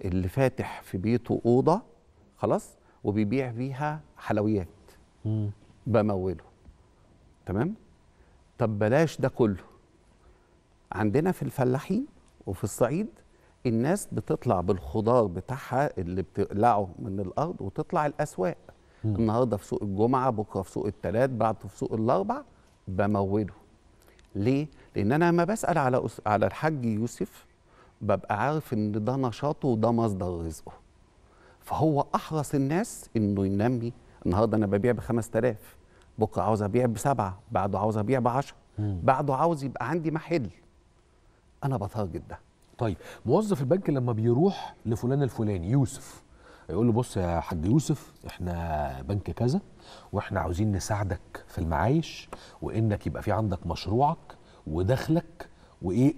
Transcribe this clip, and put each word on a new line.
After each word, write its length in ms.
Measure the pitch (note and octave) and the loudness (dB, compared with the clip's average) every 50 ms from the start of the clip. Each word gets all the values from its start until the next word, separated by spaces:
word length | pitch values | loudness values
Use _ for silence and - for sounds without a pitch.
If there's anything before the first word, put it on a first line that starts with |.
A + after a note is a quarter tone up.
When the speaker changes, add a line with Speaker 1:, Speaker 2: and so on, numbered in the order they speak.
| - | -6
Speaker 1:
اللي 220 | G2 F2 F#2 F#2 F#2 | -2 -2 0 -2 -2
فاتح 540 | - - C3+ B2+ - - G2+ - - - | 0 2 2 2 2 -2 -6 -6 -8 -14
في 160 | - - - F#2+ | -14 -8 -8 -4
بيته 440 | F2+ G#2+ A#2 A#2+ - - G#2+ - - | 0 0 0 0 2 0 -2 0 4
أوضة، 360 | A#2 A#2+ B2+ C3 C#3 E3 G#3+ - - - _ _ _ _ _ _ _ _ _ | 4 4 6 6 4 2 2 0 -8 -20 _ _ _ _ _ _ _ _ _
خلاص، 320 | - G#2 C#3 G3+ - - - _ _ _ _ _ - | 0 0 0 0 -2 -6 -20 _ _ _ _ _ -2
وبيبيع 480 | - G2+ G#2+ G#2+ G2+ A2+ C3+ C3+ B2 | 0 2 2 2 2 0 0 -2 -2
فيها 500 | A2 A2+ B2+ C3+ C3+ B2+ D3+ D3+ D3+ D#3 D3+ - - - | -4 -6 -6 -6 -4 -4 -4 -4 -4 -6 -10 -18 -20 -16
حلويات. 500 | - - A2+ G#2 G#2 G#2+ G#2+ G2+ F2+ - - - - - - - - _ _ _ _ | -4 -2 0 2 2 2 2 0 0 -4 -12 -20 -20 -20 -20 -20 -20 _ _ _ _
Speaker 2:
مم. 240 | A2 A2 G#2+ G#2+ G#2 G#2 - - - - - - C3+ | -2 -2 -2 -2 -4 -6 -10 -18 -20 -20 -12 -4 2
Speaker 1:
بموله. 560 | G#2 A2+ G#2+ G#2+ G2+ F#2 F#2 F#2+ F2 D#2+ - - _ _ _ - - _ _ _ _ _ _ _ _ _ _ - _ _ _ | 2 4 4 4 0 0 -2 -2 -4 -6 -10 -20 _ _ _ -20 -20 _ _ _ _ _ _ _ _ _ _ -20 _ _ _
تمام؟ 300 | - F2+ G2+ B2+ F3 A3 - - - - _ _ _ _ _ - _ _ _ _ _ _ _ | -4 -2 0 0 -2 -4 -8 -14 -20 -20 _ _ _ _ _ -20 _ _ _ _ _ _ _
طب 220 | B2 A2 A2 G2+ | -2 0 0 0
بلاش 420 | A2 G#2+ A#2+ D3 E3 D3+ - - | 2 4 4 4 2 2 0 -2
ده 80 | B2+ C3 | -2 -2
كله. 340 | - - C3 G#2+ G2 F2+ - - - - _ _ _ _ _ _ _ _ _ - - _ _ _ _ _ _ _ _ _ _ _ | 2 4 2 2 2 0 -6 -16 -20 -20 _ _ _ _ _ _ _ _ _ -20 -20 _ _ _ _ _ _ _ _ _ _ _
عندنا 400 | - - A2 G#2+ G2 C3+ D#3 E3+ | -6 -2 -2 2 2 2 2 0
في 120 | F3 - D3 | -2 -2 -6
الفلاحين 600 | B2+ - - C3 B2+ B2 - - - F#3+ A3 C#4 - - - _ _ _ _ - - | -8 -2 0 0 0 0 -2 -2 -2 -2 -4 -4 -6 -12 -20 _ _ _ _ -8 -8
وفي 160 | G2 - - | -6 -6 -6
الصعيد 440 | G#2 - - - A2+ C#3 F3 G#3+ - - - - _ _ _ _ _ _ _ _ | -8 0 0 0 2 2 -2 -4 -6 -8 -18 -20 _ _ _ _ _ _ _ _
الناس 420 | C3 A2+ A2+ A#2+ C#3+ F#3 G#3 - - | 0 0 2 2 2 0 -2 -2 -6
بتطلع 500 | - A2 - - D3+ - - B2 A2 F#2 | -6 -8 -4 -4 -4 -2 2 2 2 2
بالخضار 640 | E2+ F#2 G#2 F2+ - - - G#2+ G#2 A2 A#2+ B2+ A2+ | 2 0 0 -2 -2 -4 -4 0 2 4 4 4 4
بتاعها 720 | G2+ E2+ F#2 - - B2 C#3 - - B2+ B2+ D3 D3 - - | 2 0 -6 -8 -8 -10 -10 -8 -4 0 0 0 0 -2 -6
اللي 240 | F#2+ E2+ F#2 F#2 | -6 -4 -4 -4
بتقلعه 680 | F2+ - - - G2 - - G2+ G#2+ A#2+ A2+ G#2 G2+ F#2 E2 - | -6 -6 -2 -4 -4 -2 0 2 4 4 4 4 0 -4 -6 -10
من 200 | - F#2+ F#2+ G2 | -8 -6 -6 -6
الأرض 360 | G2+ F#2 - - C#3+ E3+ - - | -6 -4 -2 -4 -4 -4 -4 -8
وتطلع 440 | - G2 - - D3+ - - E3+ D3+ | -8 -8 -6 -6 -6 -2 -2 0 0
الأسواق. 520 | D3 - - D3+ - - - F#3 F3+ - - - - - _ _ _ _ - - | -2 -2 -4 -6 -6 -4 -4 -4 -4 -4 -6 -14 -20 -20 _ _ _ _ -6 -4
Speaker 2:
مم. 120 | A2 G#2 | -2 0
Speaker 1:
النهارده 420 | G2 A#2 A2 G#2+ A#2 C3 A#2+ G#2 G2+ | 2 2 2 4 2 2 2 0 -4
في 80 | - | -4
سوق 180 | - B2+ - G#2+ | -6 -6 -4 -4
الجمعة، 460 | G2+ G2 F#2+ A2 A#2 C3 B2+ B2+ C3+ | -4 0 2 2 4 4 2 2 2
بكرة 320 | A#2 G#2 G#2 - - G2 | 0 0 -4 -4 -4 -6
في 100 | F#2 - | -6 -4
سوق 140 | - - - | -6 -4 -4
التلات، 440 | G2+ G2 - - F2 F2+ A2+ C3 C3+ | -4 -6 -4 -6 -2 2 2 2 2
بعده 380 | C3 A2 A#2 A2 A2 - - G2+ | 2 0 0 0 0 -2 -8 -14
في 100 | - - | -8 -8
سوق 160 | - - A#2 | -6 -4 -2
الأربع، 480 | A2 A2 A2+ C#3 F3+ G3 G#3 A#3+ C#4+ D4 - - - _ _ _ _ _ - | 0 2 2 2 2 0 -2 -4 -6 -8 -14 -20 -20 _ _ _ _ _ -8
بموله. 680 | F#2+ F#2 G#2 G2+ G#2+ G2+ G2+ F#2+ G2 G#2+ G#2+ F2+ - - - _ - _ _ _ _ _ _ - - - - _ _ | -2 0 0 2 2 2 2 2 0 0 -2 -2 -6 -14 -20 _ -20 _ _ _ _ _ _ -20 -20 -20 -20 _ _
ليه؟ 320 | G2 G2+ A#2+ C3+ C#3 D3+ D3+ - - - - - | -2 0 2 2 2 0 -4 -8 -18 -20 -10 -4
لأن 160 | G#2 G2+ G2+ | -2 0 2
أنا 200 | C3 D#3 F3 F3 | 2 4 4 4
لما 120 | E3+ E3+ E3+ | 4 4 2
بسأل 340 | E3 G#3+ A3+ - - E3+ E3 | 2 0 -2 0 0 2 2
على 280 | C#3+ C3 B2+ B2+ - - | 2 2 2 2 0 -2
أس-، 140 | - - - | -6 -4 0
على 200 | G#2 G#2+ G2+ G#2 | 2 2 4 2
الحاج 400 | G2 - - - D#3 D#3+ C#3 B2 | 2 0 0 -2 -2 -2 0 -2
يوسف 600 | A#2 A2 G#2 A2+ A#2+ - - F#3 - - - - _ _ _ _ _ _ - - - _ _ | -2 0 0 -2 -4 -4 -6 -8 -8 -8 -20 -20 _ _ _ _ _ _ -20 -20 -20 _ _
ببقى 420 | - G2+ G#2 F#2+ - - G#2+ G2+ A2 | -2 0 0 0 0 -2 -2 0 0
عارف 300 | C#3 D3+ D#3 C#3+ - C3+ | 0 0 -2 -4 -2 -2
إن 300 | A2 G#2+ G#2+ G#2 A2 G#2+ | -2 0 0 -2 -2 -2
ده 100 | A2+ B2+ | -2 0
نشاطه 520 | C3+ C3 B2 A2 - - C#3+ D3+ - - C#3+ | 0 0 -2 -2 -2 -4 -4 -4 -2 0 0
وده 240 | A#2+ G#2+ A2 A#2 | 2 4 4 4
مصدر 540 | A#2 A#2 A#2 A2+ G2+ F#2 F2+ F2+ F2+ E2+ E2 | 4 4 2 0 0 -2 -4 -4 -4 -4 -6
رزقه. 260 | E2 D#2 - - - - - - _ _ _ _ _ _ _ _ _ _ _ - - - _ | -6 -8 -10 -14 -18 -20 -20 -20 _ _ _ _ _ _ _ _ _ _ _ -20 -20 -20 _
فهو 460 | - - - - D3 D#3+ D3+ C#3 - - - | -10 -8 -2 0 2 2 2 2 0 0 -2
أحرص 400 | G#3+ - - D#3 D#3 C#3+ - - | -4 -4 -2 -4 -4 -4 0 0
الناس 540 | C#3+ C#3 C3+ D3+ F3 A#3 - - - - - _ A2+ | 0 0 2 0 0 -2 -4 -8 -14 -18 -6 _ 0
إنه 280 | G#2+ G2+ G2+ F#2+ G2 | 0 2 2 2 0
ينمي. 480 | F#2+ G2 G2 G#2 B2 C3 A#2+ A#2 A#2+ A#2+ - - - - - - | 0 2 2 2 2 0 0 -4 -6 -8 -10 -20 -20 -20 -6 -2
النهارده 320 | - F2+ G2 A2 A2 G#2 A2 | 0 2 4 4 4 4 2
أنا 80 | G#2+ | 2
ببيع 260 | G2 G2+ G2+ G2 A#2+ | 2 2 2 2 2
بخمس 380 | A#2+ G#2+ - - A#2 A#2 A2 - | 0 0 -2 -2 -2 -2 -2 -2
تلاف، 460 | - A2 A#2 B2+ A2 G#2+ - - - - - - - - - - _ - | -2 0 0 0 0 -2 -10 -20 -20 -20 -20 -20 -20 -20 -20 -20 _ -2
بكرة 240 | G#2+ G#2 - - | -2 0 0 -2
عاوز 200 | F#2 G2+ A2 G2+ | 0 2 2 2
أبيع 240 | G#2+ G2+ G2+ B2 B2 | 2 2 2 2 2
بسبعة، 540 | A#2+ A2 G#2 - C#3+ C#3 B2 A2 F#2+ F#2+ - - - | 2 0 0 0 0 2 2 0 -2 -4 -8 -14 -4
بعده 280 | A#2+ - - G3+ F#3+ F#2+ | -2 -2 0 0 0 0
عاوز 180 | G2+ A2 G#2+ A2 | 0 0 0 0
أبيع 220 | G#2+ A2 C3+ C3 | 0 2 2 2
بعشرة، 360 | A#2 B2 A#2 C3 C#3+ - - - _ _ _ - | 2 2 2 2 -2 -4 -8 -20 _ _ _ -4
Speaker 2:
مم. 200 | G#2+ G#2 G2 F2 E2 | -4 -2 -2 0 4
Speaker 1:
بعده 320 | C3 C3 C3+ D3 C#3 C3+ | 4 4 4 2 0 0
عاوز 280 | C3 D3+ E3+ E3+ D3 C3+ | 2 2 2 2 0 -4
يبقى 260 | C3+ A2+ - A#2+ A#2 | -6 -6 -6 -4 -2
عندي 220 | D#3 F3 D#3 D#3+ | -2 -2 -2 -2
محل. 380 | D3 D#3+ - - E3+ E3 A#2+ F2+ - - - - _ _ _ _ _ _ _ _ _ _ _ _ _ _ _ _ _ _ - | -4 -4 -4 -2 -2 -2 -2 -2 -8 -12 -20 -20 _ _ _ _ _ _ _ _ _ _ _ _ _ _ _ _ _ _ -4
أنا 140 | C#3 C3+ A#2+ | -2 -2 -2
بتارجت 440 | G#2 G2 - A#2 G#2 F2+ D#2 E2+ - - | -2 -4 -4 -4 -4 -4 -4 -8 -10 -10
ده. 100 | - - - _ _ _ _ _ - - | -16 -16 -16 _ _ _ _ _ -6 -2
Speaker 2:
طيب، 200 | B2 A2+ F2+ - - - - - - | -2 -2 -2 -4 -10 -18 -18 -8 0
موظف 360 | G#2 C3+ F#3+ A3 G#3 G3 C3 | 4 4 4 4 2 0 0
البنك 280 | C#3 B2+ E3+ F#3+ F#3+ - | 2 2 2 2 2 0
لما 220 | D3+ C3+ B2 A#2+ A#2 | 0 2 2 0 0
بيروح 640 | G#2+ A2 A#2+ A#2+ B2 E3 G3+ F#3 - - - - - - | 2 4 4 4 6 4 4 2 0 -8 -12 -14 -8 -4
لفلان 380 | A2 A#2 G#2 - A#2+ C3+ C#3+ C#3+ | -2 -2 0 0 0 2 2 2
الفلاني 460 | A#2+ - - A2+ G#2 G2+ F#2 E2+ F#2 | 0 0 -2 -2 0 0 -2 -2 2
يوسف، 520 | B2 C#3+ C3+ - - - - - - - - _ - - - - - - - - | 2 4 2 2 0 -8 -16 -18 -20 -20 -20 _ -20 -20 -20 -20 -20 -20 -10 -6
يقول 180 | D#2+ F#2 A#2 B2 | -2 2 2 4
له: 60 | A2 | 4
"بص 240 | A2+ B2+ - - G2+ | 2 2 0 -2 -2
يا 220 | F#2 F2 E2+ E2 | 0 0 0 0
حاج 260 | - - G2 E2 D2+ | -2 -2 -6 -2 0
يوسف، 480 | F#2+ A#2 D#3+ - - - - - - - - - - | 4 4 2 4 2 -2 -4 -4 -16 -20 -18 -16 -16
إحنا 760 | - - F2 F2+ F2 E2+ E2+ E2+ D#2+ D2+ D2 C2+ C2 C2 | -12 -6 -6 -4 -4 -4 -4 -2 -2 -2 -2 -4 -6 -8
بنك 300 | C2+ C2+ F#2+ G2 - - | -6 -4 -4 -2 -2 -4
كذا، 300 | - - A#2 A#2+ C#3+ G3 - - - - - - - - - - - | -4 0 0 2 2 0 -2 -6 -20 -20 -20 -20 -20 -20 -16 -6 -6
وإحنا 260 | G2 - - G#2 F#2 | -6 -4 -2 -2 -2
عاوزين 320 | D2+ E2 F2 D#2+ G#2+ G#2+ | -2 -2 0 0 2 2
نساعدك 760 | G2+ F#2 - - A2 G2+ G2+ F#2+ F2+ - - - - - - - | 2 0 0 -2 -2 -2 -2 -4 -4 -6 -8 -16 -20 -20 -20 -12
في 120 | - - | -6 -4
المعايش، 720 | E2+ D#2+ E2 D2 E2 A2 C#3 E3 D#3+ - - - - - - - - - - - | -2 0 0 2 2 4 4 2 0 -2 -8 -14 -16 -16 -18 -18 -18 -20 -16 -10
وإنك 460 | - - - G#2+ A2 A2 G#2 G2 - F2+ | -8 -4 0 0 2 2 0 0 -2 -6
يبقى 140 | D#2 - | -6 -4
في 100 | - G#2+ | -2 0
عندك 360 | G2+ F#2+ A2 G#2 F#2 - - E2+ | 0 0 0 0 -2 -4 -4 -6
مشروعك 500 | D#2+ - - - G2 A#2+ C#3 D3 E3 - - - - - - - - - - - | -6 -4 -4 -2 0 2 2 2 0 -4 -8 -20 -20 -20 -20 -20 -20 -16 -10 -6
ودخلك، 800 | D2+ E2+ F#2 G2 C3 B2+ - - D#3 E3+ - - - - - - - - - - - _ | -2 -2 0 2 0 0 0 0 0 0 0 -4 -16 -20 -20 -20 -20 -20 -20 -20 -20 _
وإيه، 340 | - F#2 F2+ A2 B2+ C#3+ - | -6 -2 2 4 4 4 4